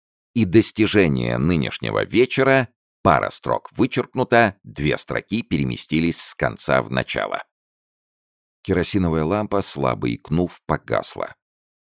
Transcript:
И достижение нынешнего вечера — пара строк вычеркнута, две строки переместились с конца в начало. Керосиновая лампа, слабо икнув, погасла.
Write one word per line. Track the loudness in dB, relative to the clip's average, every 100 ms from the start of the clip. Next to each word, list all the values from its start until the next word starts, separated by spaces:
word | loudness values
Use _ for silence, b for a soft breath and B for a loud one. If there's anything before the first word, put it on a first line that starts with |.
| _ _ _
И | -2
достижение | 4 4 4 2 2 4 4 2 -2 0
нынешнего | 0 0 -2 -4 -4 -2
вечера — | 0 2 2 4 4 4 0 _ _ _
пара | 2 4 2
строк | -6 -4 -4 -4
вычеркнута, | -2 -2 -2 -4 -4 2 4 4 0
две | -14 -4 -2 -2
строки | -4 -8 -4 -6
переместились | -2 -2 -2 -4 -4 0 0 -2
с | -4
конца | -2 -4 -4 -2 -2
в | 0
начало. | -4 -4 -4 -6 -8 -10 _ _ _ _ _ _ _ _ _ _ _
Керосиновая | -2 0 0 0 2 2
лампа, | 0 -2 -2 -2
слабо | -2 -2 -2 -2 -4
икнув, | -4 -2 -2 -2 -4 -6
погасла. | -4 -2 -4 -4 -8 -10 -12 _ _ _ _ _